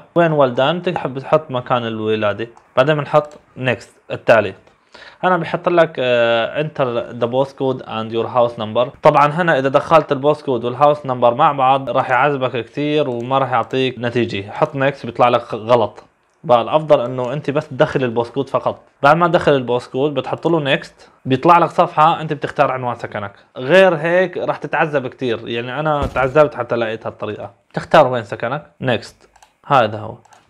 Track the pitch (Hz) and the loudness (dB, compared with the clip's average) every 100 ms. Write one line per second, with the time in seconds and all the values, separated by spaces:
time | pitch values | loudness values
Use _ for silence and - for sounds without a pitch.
0 | - 165 165 151 131 120 135 175 185 170 | -4 0 2 2 2 2 -2 -2 -4 -4
1 | 143 127 - 156 - 127 120 123 117 110 | -6 -8 -2 -2 0 -8 -2 -2 -2 -4
2 | 107 107 104 101 113 - _ - 139 151 | -2 0 -2 -4 -8 -12 _ 0 2 2
3 | 135 151 - - _ - 127 107 - _ | 2 0 0 -12 _ -6 -4 -4 -6 _
4 | - 123 - 113 101 95 _ _ _ - | -12 -4 4 4 4 -6 _ _ _ -20
5 | - - 180 180 156 170 180 175 160 160 | -20 -4 0 0 -2 -2 0 2 2 0
6 | 127 120 117 117 110 - 156 - 127 117 | 0 2 2 0 -2 -4 -6 -4 -4 -4
7 | - 120 120 127 139 - 135 127 - 110 | -6 -4 -2 -2 -2 -2 -4 -4 -8 -8
8 | 110 113 113 123 117 117 107 113 127 - | -6 -4 -2 0 0 -2 -6 -2 -4 2
9 | 160 139 147 156 175 139 135 135 - 160 | 4 4 2 2 0 2 2 0 4 2
10 | 160 139 143 147 - 120 120 123 147 147 | 2 -2 0 -2 -2 -4 -4 2 2 2
11 | 135 123 120 117 156 139 131 139 131 127 | -4 0 2 4 0 2 2 2 0 -2
12 | 123 123 143 139 127 123 113 - 147 151 | 0 2 2 0 -4 -4 -8 -6 -2 -2
13 | 135 120 123 135 131 123 110 131 131 113 | -2 -4 -2 -2 0 -2 -2 -2 -2 -4
14 | 120 120 113 104 101 - 151 139 135 139 | -4 -2 -2 -4 -8 -4 -2 0 -2 -2
15 | 117 - 123 120 - 117 110 120 104 - | -8 0 2 2 -2 -6 2 2 2 -6
16 | - _ _ _ 170 120 110 151 151 143 | -20 _ _ _ 2 2 2 0 4 2
17 | 123 127 123 147 147 143 - 127 151 156 | 2 -4 -4 -4 -4 -4 -4 -2 0 0
18 | 127 113 117 139 135 127 120 101 _ - | -2 -2 -4 -4 -4 -2 -4 -8 _ 0
19 | 139 160 175 160 - 139 120 123 - 131 | 4 4 4 2 2 0 0 -4 -4 -4
20 | 151 135 - 139 160 165 139 143 - _ | -2 -4 -6 -4 -2 -2 0 -4 -4 _
21 | - _ 127 131 - 170 165 - 165 - | -20 _ -4 0 4 4 4 0 0 4
22 | 156 143 156 143 139 - 139 131 123 113 | 2 2 -4 -6 -6 0 0 0 -6 -8
23 | 113 110 101 - _ - 127 180 190 160 | -8 -8 -10 -14 _ -8 2 6 6 4
24 | 165 180 180 - - 143 147 143 160 143 | 0 2 0 -2 -6 -6 -4 -2 0 -2
25 | 127 - 127 107 117 117 123 127 156 147 | -4 -6 -4 -4 -6 -8 -6 -6 -2 -2
26 | 135 131 131 147 147 - 117 120 110 110 | -2 -2 2 4 2 0 -4 -2 -4 -6
27 | 113 - 107 104 107 _ _ - - 165 | -10 -10 -10 -10 -14 _ _ -10 2 4
28 | 131 123 110 110 117 147 - - 131 110 | 4 2 -6 -6 -6 -6 -12 -8 -4 -4
29 | - _ _ _ _ _ - 143 110 107 | -4 _ _ _ _ _ 2 2 2 -2
30 | 107 113 _ _ | -12 -16 _ _